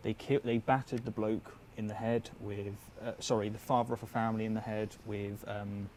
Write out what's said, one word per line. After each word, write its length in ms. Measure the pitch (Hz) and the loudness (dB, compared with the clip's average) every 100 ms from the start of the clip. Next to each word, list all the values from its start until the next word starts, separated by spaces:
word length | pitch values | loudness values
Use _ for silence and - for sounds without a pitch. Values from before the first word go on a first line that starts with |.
they 120 | - | -2
ki-, 240 | 107 - 139 | -4 2 2
they 160 | 120 117 | 4 2
battered 460 | 110 131 - 123 | 4 2 4 -2
the 60 | 120 | -2
bloke 460 | 110 107 110 - - - - | 0 2 2 -2 -16 -14 -6
in 100 | 107 | -4
the 80 | |
head 360 | 107 113 117 - - | 0 2 2 0 -10
with, 360 | 104 104 101 104 - - | -6 -4 -6 -8 -14 -8
uh, 80 | 113 - | -8 -6
sorry, 320 | - 113 104 | 2 2 2
the 80 | 107 | -2
father 340 | - 127 117 | 4 4 4
of 100 | 117 | 0
a 40 | 110 | -2
family 400 | 120 113 110 110 | 2 2 2 2
in 80 | |
the 60 | 110 | 0
head 360 | 110 107 107 - | 0 -2 -2 -4
with, 400 | - 104 101 104 - | -4 -2 -2 -4 -6
um, 420 | 104 101 101 101 | -4 -4 -4 -6